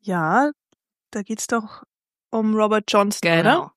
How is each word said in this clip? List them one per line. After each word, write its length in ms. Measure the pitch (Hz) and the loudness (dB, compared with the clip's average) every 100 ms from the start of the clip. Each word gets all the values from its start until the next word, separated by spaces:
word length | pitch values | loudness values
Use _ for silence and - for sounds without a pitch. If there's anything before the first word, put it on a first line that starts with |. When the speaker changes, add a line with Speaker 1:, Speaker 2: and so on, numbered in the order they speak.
Speaker 1:
ja, 500 | - 180 160 208 294 - _ _ _ _ _ | -4 -2 0 2 0 -4 _ _ _ _ _
da 100 | 220 | -12
geht's 240 | 196 220 - | -8 -10 -4
doch 340 | 233 214 - - _ _ _ _ | -6 -6 -20 -20 _ _ _ _
um 240 | 226 214 | -2 0
Robert 300 | 214 214 214 208 | 0 2 0 2
Johnson, 300 | 214 202 - | 0 0 0
Speaker 2:
Genau. 380 | 170 165 160 311 | 0 2 4 2
Speaker 1:
oder? 100 | - | -2